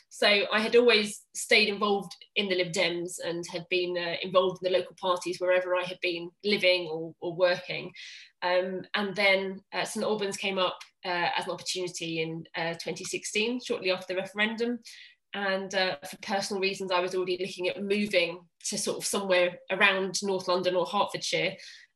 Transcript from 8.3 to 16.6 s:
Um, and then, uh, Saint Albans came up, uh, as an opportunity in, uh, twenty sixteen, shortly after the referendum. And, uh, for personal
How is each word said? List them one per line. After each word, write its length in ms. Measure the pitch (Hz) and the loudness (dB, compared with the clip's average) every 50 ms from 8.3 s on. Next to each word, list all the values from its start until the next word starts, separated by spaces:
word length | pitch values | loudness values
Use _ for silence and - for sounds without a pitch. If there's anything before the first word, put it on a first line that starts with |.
| _ _ | _ _
Um, 400 | - 180 180 180 185 190 190 185 - - - | 0 2 2 2 2 0 -4 -6 -6 -4 -2
and 200 | 202 208 196 185 | -2 -2 -2 0
then, 460 | 196 202 196 190 190 196 190 196 190 - _ | 2 4 4 4 4 2 -2 -6 -10 -12 _
uh, 140 | - 185 190 | -6 -4 -4
Saint 200 | 190 - 220 202 | -4 -4 -4 -2
Albans 300 | - - - 202 196 196 | -2 0 -2 -2 -4 -4
came 240 | - - 196 196 190 | -4 -4 -2 0 0
up, 180 | 185 170 - - - - _ _ - | 0 0 -2 -4 -12 -20 _ _ -6
uh, 240 | 190 180 175 175 - - - | -4 -2 0 0 0 0 -2
as 80 | 185 | -2
an 60 | 190 | -4
opportunity 720 | 175 175 - - - 185 180 175 175 - 170 165 165 165 | -6 -6 -6 -6 -4 -4 -4 -6 -6 -6 -6 -4 -4 -2
in, 220 | 160 160 160 165 165 - - 175 | -2 -4 -4 -8 -10 -10 -6 -4
uh, 160 | 165 165 170 | -4 -4 -4
twenty 320 | 165 - 180 165 165 185 | -4 -6 -8 -8 -8 -8
sixteen, 560 | 175 - - - - - 208 214 233 247 247 | -8 -8 -8 -8 -4 -2 -2 0 0 -2 -4
shortly 300 | - - 262 - 185 185 | -4 -4 -4 -2 0 0
after 220 | 185 185 185 - 185 | -2 -2 -2 -4 -4
the 60 | 185 | -4
referendum. 600 | 190 - - 208 208 220 226 214 233 240 240 233 - - - - - - - _ _ _ - | -4 -4 -2 -2 -2 0 0 -2 -2 -2 -2 -4 -8 -14 -20 -20 -20 -20 -20 _ _ _ -8
And, 420 | 202 202 196 190 190 196 190 202 | -4 -2 0 0 -2 -2 -2 0
uh, 220 | 196 185 185 - - - - | 0 0 0 0 -4 -8 -12
for 80 | - - | -14 -12
personal 400 | - - 196 196 196 - 208 196 | -6 -4 -2 -2 -2 -2 -2 -2